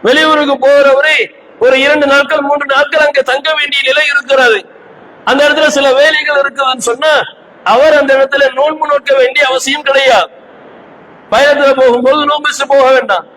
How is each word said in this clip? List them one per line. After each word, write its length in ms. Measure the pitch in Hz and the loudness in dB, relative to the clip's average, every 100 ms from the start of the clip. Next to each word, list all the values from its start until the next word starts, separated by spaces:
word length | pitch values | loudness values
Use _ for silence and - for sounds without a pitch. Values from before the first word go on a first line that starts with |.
வெளியூருக்கு 640 | 196 285 311 302 294 277 269 | 0 0 2 0 0 0 2
போறவரு 480 | 285 277 269 302 294 214 - - - | 2 2 2 0 -2 -4 -10 -20 -2
ஒரு 220 | 247 262 | 0 2
இரண்டு 260 | 277 302 285 | 0 0 2
நாட்கள் 340 | 277 277 302 | 0 0 -2
மூன்று 260 | 285 285 285 | -2 -4 -2
நாட்கள் 400 | 269 285 302 294 | -2 -2 0 0
அங்க 160 | 277 | -2
தங்க 320 | 262 262 294 | -2 -4 -4
வேண்டிய 280 | 311 285 277 | -4 -4 -4
நிலை 220 | 262 285 302 | -2 -2 0
இருக்கிறது. 580 | 277 262 269 247 208 - - - - - - | -2 0 0 2 0 -4 -20 -20 -20 -20 -10
அந்த 240 | - 262 294 | -4 0 0
இடத்துல 180 | 294 302 | 2 0
சில 260 | 294 277 | 0 0
வேலைகள் 480 | 262 302 311 302 285 | 2 2 0 -2 -2
இருக்குதுன்னு 460 | 277 269 262 254 233 | -4 -4 -4 -4 -6
சொன்னா 300 | 233 311 285 202 - - - | -2 0 0 -2 -14 -20 -12
அவர் 340 | 180 226 302 294 | -2 2 2 2
அந்த 160 | 277 269 | 2 0
இடத்துல 360 | 269 277 277 | 0 0 -2
நோன்பு 340 | 254 294 311 302 | 0 -4 -2 -4
நோக்க 300 | 285 285 269 | -4 0 0
வேண்டிய 300 | 247 277 277 | 2 2 0
அவசியம் 360 | 262 262 294 | -2 -4 -4
கிடையாது. 480 | 285 277 269 220 - - - - - - - - - - - | -2 0 2 2 0 -10 -20 -20 -20 -20 -20 -20 -20 -20 -4
பயணத்துல 420 | 240 285 285 277 269 | 0 2 2 2 2
போகும்போது 400 | 262 240 247 302 | 2 2 0 0
நோன்பு 260 | 285 294 | 0 -2
வச்சு 240 | 294 - 277 | -4 -6 0
போக 240 | 277 262 | 2 4
வேண்டாம். 360 | 262 226 185 - | 2 0 -4 -6